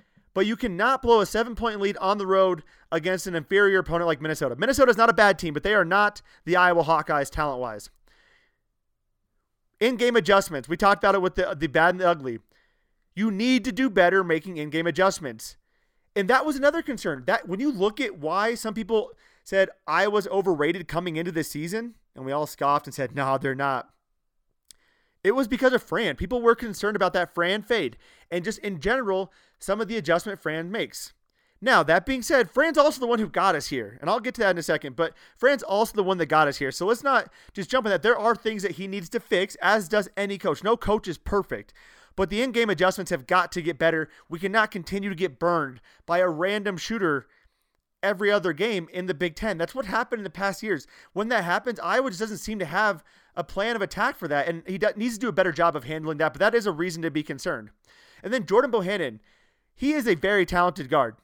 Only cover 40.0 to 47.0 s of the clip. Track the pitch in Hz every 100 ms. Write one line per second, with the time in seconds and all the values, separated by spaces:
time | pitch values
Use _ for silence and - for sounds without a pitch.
40 | 190 - 202 196 190 147 196 233 - 214
41 | 190 151 - 202 - 110 - _ - -
42 | _ - 185 208 262 233 226 165 185 190
43 | 180 170 123 180 175 180 165 147 165 160
44 | 151 - _ 165 190 220 214 202 160 196
45 | 202 165 180 127 170 170 139 123 - _
46 | - 175 185 151 180 208 208 180 - 226